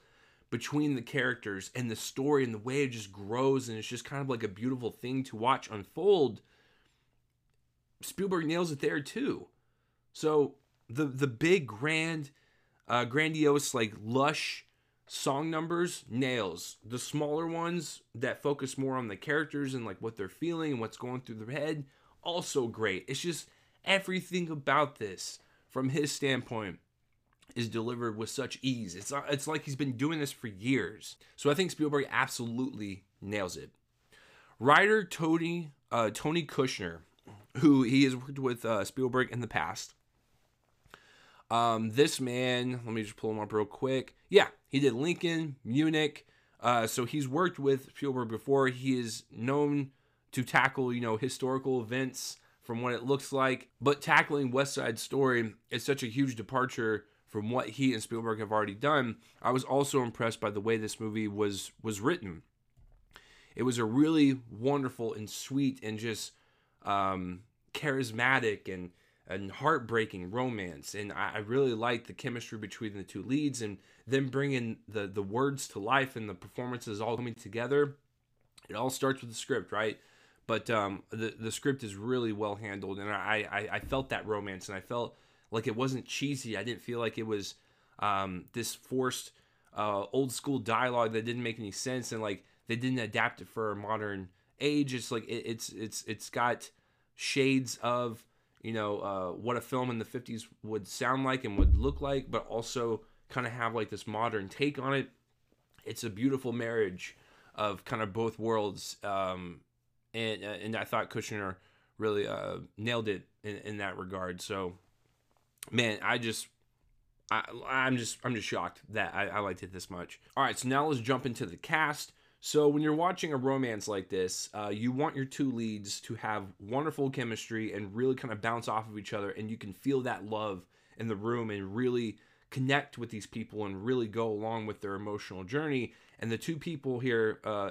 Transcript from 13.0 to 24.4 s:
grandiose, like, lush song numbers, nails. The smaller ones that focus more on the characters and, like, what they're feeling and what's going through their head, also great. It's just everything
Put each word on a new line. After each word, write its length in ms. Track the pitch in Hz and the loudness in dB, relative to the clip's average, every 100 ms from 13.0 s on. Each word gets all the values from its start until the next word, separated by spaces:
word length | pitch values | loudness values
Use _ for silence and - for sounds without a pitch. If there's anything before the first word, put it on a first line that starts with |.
grandiose, 720 | 120 135 160 160 147 143 139 | 2 2 2 6 6 6 4
like, 180 | 123 113 101 | 2 0 -2
lush 640 | 107 127 139 147 - - - _ _ _ - | 0 4 4 2 -2 -6 -12 _ _ _ -14
song 440 | - 151 139 160 | -4 0 2 0
numbers, 540 | 160 160 170 175 - - | 0 0 0 0 -2 -4
nails. 680 | 113 131 123 95 85 - - | 0 2 2 0 -4 -8 -14
The 140 | 107 123 | -8 -8
smaller 480 | - 147 147 151 165 | -4 -2 0 0 0
ones 560 | 165 170 175 147 - _ | -2 -2 -2 -4 -10 _
that 280 | 117 123 - | -4 -4 0
focus 360 | 147 143 131 - | 0 0 -2 -2
more 180 | 135 131 | -2 -2
on 120 | 117 | -2
the 80 | 98 | -4
characters 580 | - 147 151 143 139 | 0 0 0 -2 -4
and, 100 | 131 | -4
like, 160 | 113 92 | -6 -6
what 160 | 113 - | -6 -6
they're 120 | 95 | -8
feeling 440 | - 165 165 160 | -4 -2 0 0
and 80 | 127 | 0
what's 160 | 110 - | -2 -6
going 260 | 123 127 | -6 -6
through 220 | 131 110 | -8 -10
their 140 | 107 135 | -6 -4
head, 260 | 151 151 139 _ _ _ | -2 -2 -6 _ _ _
also 460 | 165 175 - 143 120 | -6 -4 -2 0 0
great. 360 | 113 110 92 - | 2 0 0 -2
It's 140 | 135 | -4
just 300 | 170 156 - _ _ _ | -4 -4 -8 _ _ _
everything 640 | - 190 190 185 180 180 | 2 2 2 -2 -2 -2